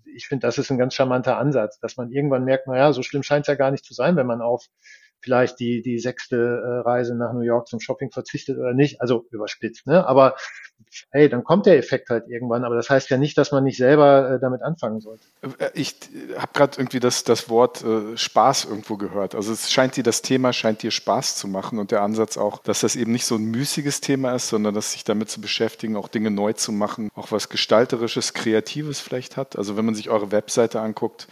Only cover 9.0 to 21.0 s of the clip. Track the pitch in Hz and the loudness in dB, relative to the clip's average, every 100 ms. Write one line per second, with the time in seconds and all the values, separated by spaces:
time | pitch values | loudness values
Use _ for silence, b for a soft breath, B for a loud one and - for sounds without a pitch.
9 | 123 120 - 110 104 - 110 - 131 170 | -2 -2 -2 -10 -10 -8 -10 -8 2 4
10 | 117 135 131 B B B B _ _ B | 6 6 6 B B B B _ _ B
11 | - 139 147 123 - 180 208 151 - 131 | -4 4 6 4 2 4 8 6 6 -4
12 | - 117 - 120 123 120 123 117 117 135 | -2 -4 -2 -8 -4 -2 0 -2 2 2
13 | - 131 147 - 139 139 135 113 127 151 | 4 0 2 2 2 2 2 2 4 8
14 | 143 139 131 127 127 127 135 165 117 110 | 8 8 6 0 -2 -2 -6 -4 -4 -6
15 | 107 110 _ _ 131 135 135 - 131 - | -10 -20 _ _ -14 -6 -6 -4 -8 -10
16 | - 139 - - - - 139 - 127 131 | -18 -16 -12 -10 -6 2 2 2 -4 0
17 | 123 120 - 113 - 113 123 - 117 110 | 0 0 0 0 2 4 4 2 -2 -2
18 | 107 117 - - 120 135 - 104 - 104 | -2 -6 0 4 4 2 -4 -8 -8 -6
19 | 101 98 95 110 104 110 - - 131 131 | -4 -4 -4 -4 -6 -6 -2 2 2 2
20 | 117 - - 131 127 120 113 110 113 - | 0 0 0 2 2 2 -2 -2 -4 -4